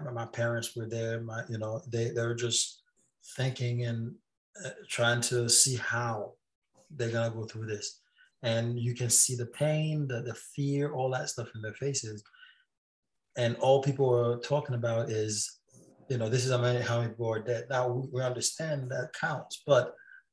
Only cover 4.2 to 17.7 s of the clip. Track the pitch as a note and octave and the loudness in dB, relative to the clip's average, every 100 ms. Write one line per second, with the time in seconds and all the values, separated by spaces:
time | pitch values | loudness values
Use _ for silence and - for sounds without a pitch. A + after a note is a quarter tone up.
4.2 | _ _ _ - - - - - A#2 A#2+ | _ _ _ -12 -10 -10 -8 2 4 4
5.2 | A#2+ B2 A#2+ - C3+ B2 - A#2 A#2+ G#2+ | 2 2 4 6 4 2 -2 -2 -2 -4
6.2 | F#2+ - _ _ _ _ - C#3+ A#2 A#2 | -8 -12 _ _ _ _ -14 -4 -2 0
7.2 | A#2 A2+ A2 A2+ A2 G#2 - - _ _ | 0 -2 -8 -8 -6 -6 -8 -12 _ _
8.2 | _ - A#2 A2+ A#2 A#2+ A#2+ A#2+ A#2+ - | _ -6 0 0 0 0 -2 0 2 4
9.2 | - A#2+ A#2+ - D3+ D#3 D#3 D3+ C#3 A#2 | 4 0 -4 0 2 2 2 0 -2 -4
10.2 | A#2+ A2 - - C#3 C#3 D3 B2+ C3 B2+ | -6 -8 -10 -4 0 0 0 0 0 0
11.2 | D3 - A2 A2+ A2 - C#3 B2+ A2+ G#2+ | -4 -6 -8 -6 -8 -4 -2 -2 -6 -10
12.2 | - - - _ _ _ _ _ _ _ | -14 -20 -20 _ _ _ _ _ _ _
13.2 | _ - - B2 C3 C#3 C#3+ C3 C3 A#2+ | _ 0 2 4 6 6 6 4 4 6
14.2 | A#2+ A#2+ - C#3+ C#3+ A#2+ A#2 A2+ A2+ A2 | 4 0 0 0 0 -2 0 0 0 0
15.2 | G#2+ G#2+ - - _ - - - - A#2+ | 0 -2 -4 -8 _ -20 -20 -16 -4 -2
16.2 | A2 B2+ C3 B2 B2 B2 A#2 A#2 A#2+ A2+ | 2 2 4 4 4 2 2 0 0 -2
17.2 | A2+ A2 B2 A2+ - | -2 -2 -2 -4 0